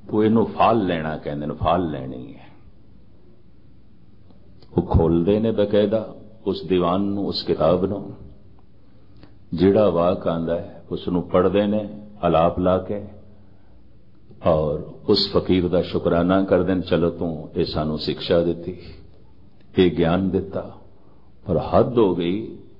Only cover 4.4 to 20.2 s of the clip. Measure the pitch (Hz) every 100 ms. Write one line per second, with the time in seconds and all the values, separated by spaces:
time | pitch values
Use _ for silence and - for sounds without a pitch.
4.4 | - - - - - - 82 85 85 104
5.4 | 113 101 104 104 104 110 107 - - -
6.4 | 101 90 82 90 85 92 101 101 92 -
7.4 | - 85 78 90 98 98 98 - - -
8.4 | - - - - - - - - - -
9.4 | - 82 92 104 101 85 87 95 92 85
10.4 | 82 85 - - - 87 - 90 85 92
11.4 | 92 98 104 107 104 - - - 87 82
12.4 | 85 87 92 92 - 104 - - - -
13.4 | - - - - - - - - - -
14.4 | 92 80 76 71 - - - 101 - 90
15.4 | - 92 87 87 85 85 85 85 87 95
16.4 | 98 95 90 92 85 85 85 82 87 78
17.4 | - 90 80 - 78 78 - 76 - 87
18.4 | 85 85 85 - - - - - - -
19.4 | - - - - 90 78 82 87